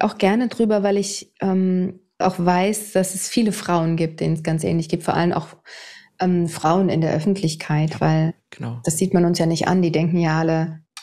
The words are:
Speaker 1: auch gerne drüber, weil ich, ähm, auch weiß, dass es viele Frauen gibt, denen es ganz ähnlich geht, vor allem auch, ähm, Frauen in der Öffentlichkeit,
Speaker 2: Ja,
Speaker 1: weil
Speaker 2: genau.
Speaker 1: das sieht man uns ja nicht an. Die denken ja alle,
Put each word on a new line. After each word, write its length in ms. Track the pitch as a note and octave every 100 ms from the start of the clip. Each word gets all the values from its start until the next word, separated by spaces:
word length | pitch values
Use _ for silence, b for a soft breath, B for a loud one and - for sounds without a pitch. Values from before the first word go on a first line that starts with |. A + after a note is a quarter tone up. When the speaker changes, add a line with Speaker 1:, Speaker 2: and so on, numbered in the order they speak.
| G#3+
Speaker 1:
auch 120 | -
gerne 300 | G3 A3+ A#3+
drüber, 340 | - A3 G#3
weil 140 | G3+ G3+
ich, 360 | G3 - - -
ähm, 600 | F#3+ F#3 F#3 F#3 F#3 - _ -
auch 180 | F#3 F3+
weiß, 540 | F3 F3+ G3 G#3+ -
dass 220 | F#3+ F#3
es 140 | F#3 -
viele 240 | B3 G#3+
Frauen 440 | F#3+ - F3 E3 E3
gibt, 240 | D#3+ D#3+
denen 140 | D#3+ D#3+
es 60 |
ganz 220 | D#3+ D#3+
ähnlich 240 | - E3 D#3+
geht, 140 | E3+
vor 120 | -
allem 180 | - E3+
auch, 160 | E3 - - B B B B B -
ähm, 300 | F#3 F3+ E3
Frauen 400 | - D#3 F#3 G3
in 140 | D#3+
der 100 | D#3+
Öffentlichkeit, 800 | D#3 G3+ F#3+ D#3+ D#3 - D3+ D#3
Speaker 2:
Ja, 80 | -
Speaker 1:
weil 340 | D#3 D#3 D#3+ - -
Speaker 2:
genau. 300 | - A#2 A#2
Speaker 1:
das 120 | E3+ -
sieht 160 | F#3
man 140 | F3+ F3
uns 120 | F3
ja 60 | E3
nicht 220 | E3 -
an. 140 | F#3
Die 100 | E3+
denken 240 | D#3 E3 F3
ja 200 | D#3+ D#3+
alle, 420 | E3 D#3+ D#3+ D#3+ _ -